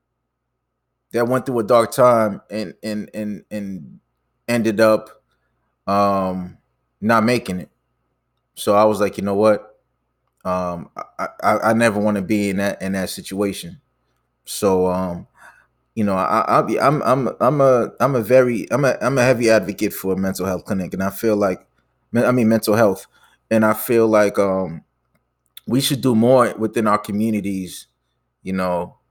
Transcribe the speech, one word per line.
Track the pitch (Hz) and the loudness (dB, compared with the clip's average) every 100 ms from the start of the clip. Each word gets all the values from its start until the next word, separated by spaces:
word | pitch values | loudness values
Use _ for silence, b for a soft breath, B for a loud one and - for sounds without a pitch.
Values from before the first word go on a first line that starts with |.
| _ _ _ _ _ _ _ _ _ _ _ | _ _ _ _ _ _ _ _ _ _ _
that | 113 120 | -4 -2
went | 127 117 | -2 -2
through | 123 | -4
a | |
dark | 104 120 113 | 2 2 2
time | - 123 117 107 101 - | 4 4 6 2 -2 -10
and, | 104 98 - | -10 -10 -10
and, | 107 107 98 | -8 -8 -8
and, | 104 107 101 - | -10 -10 -10 -10
and | 104 101 95 69 - _ _ _ _ - | -10 -10 -12 -14 -20 _ _ _ _ -4
ended | 120 110 104 | -2 0 2
up, | 110 110 - - _ _ _ _ _ _ - | 4 4 -2 -20 _ _ _ _ _ _ -4
um, | 101 101 98 92 92 90 92 _ _ _ _ | 0 2 0 -2 -6 -10 -16 _ _ _ _
not | 104 113 | 0 2
making | 110 123 - 90 | 2 0 -4 -10
it. | - _ _ _ _ _ _ _ _ | -10 _ _ _ _ _ _ _ _
So | - - | -10 0
I | 104 | 4
was | 107 104 | 4 2
like, | 101 95 | -2 -2
You | |
know | 98 | -4
what? | 101 107 104 - _ _ _ _ _ _ _ 92 | 0 2 2 -4 _ _ _ _ _ _ _ -6
Um, | 92 90 87 - - - - | -4 -4 -8 -12 -16 -18 -12
I, | 92 - | -12 -4
I, | 101 107 | -2 0
I | 104 | 0
never | 113 117 101 | 2 2 2
wanna | 104 104 | 0 -2
be | 90 107 101 | -2 -2 0
in | 95 | -2
that, | 101 - | -4 -4
in | 95 | -6
that | 95 90 | -4 -6
situation. | - 85 95 101 92 85 - _ _ _ _ _ _ | -8 -10 -4 -4 -4 -12 -18 _ _ _ _ _ _
So, | - - 101 95 92 | -14 -2 2 2 2
um, | 90 92 87 95 _ b b b _ _ | 0 -4 -6 -12 _ b b b _ _
you | - | -4
know, | 104 92 | -2 0
I, | 92 113 - | 0 0 2
I'll | 107 | 0
be, | 107 110 | 2 0
I'm, | 131 147 | 0 0
I'm, | - 131 117 - | 0 0 -2 0
I'm | 120 147 | 0 2
a, | 135 127 98 - | 4 4 0 -2
I'm | 131 | -2
a | 135 | 0
very, | 104 127 127 117 - | 4 4 4 0 -4
I'm | 123 | 0
a, | 139 - | 0 0
I'm | 120 135 | -2 2
a | |
heavy | 123 120 117 | 2 2 4
advocate | 110 92 95 104 | 4 2 -4 -4
for | - 95 | -4 -4
a | 95 | -2
mental | 95 92 92 | -2 -4 -4
health | 90 | -6
clinic, | - 98 90 | -6 -6 -6
and | 92 | -4
I | 95 | -6
feel | - 113 104 | -2 0 2
like, | 101 92 _ _ _ _ _ | 2 -2 _ _ _ _ _
me-, | 117 | 0
I | 113 | 2
mean, | 127 110 | 2 4
mental | 113 107 | 2 2
health, | 107 110 95 - b b b _ | 2 2 2 -8 b b b _
and | 110 | 0
I | 110 | 2
feel | 107 - 117 113 | 0 0 2 4
like, | 107 104 101 | 4 2 2
um, | 98 95 92 80 - _ _ _ _ _ _ - - | 0 0 -4 -8 -16 _ _ _ _ _ _ -20 -2
we | 120 | -2
should | 143 135 | 0 -2
do | 131 | 0
more | 113 117 131 117 - | 2 4 4 4 0
within | 107 120 110 | -4 -2 0
our | 104 | 0
communities, | - 104 110 107 98 95 90 - - _ _ _ _ _ | -2 -4 -2 -2 -4 -6 -8 -14 -20 _ _ _ _ _
you | 92 | -8
know, | 95 92 87 87 - _ | -4 -2 -2 -6 -14 _